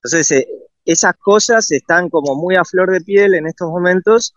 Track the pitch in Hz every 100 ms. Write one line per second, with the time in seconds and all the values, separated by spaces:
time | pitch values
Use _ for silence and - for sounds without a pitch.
0 | 120 165 151 139 123 - - _ - 165
1 | 196 - - 214 208 226 - 143 - 170
2 | 175 160 143 135 175 185 165 185 185 185
3 | 175 202 202 180 156 - 175 170 180 185
4 | 196 226 -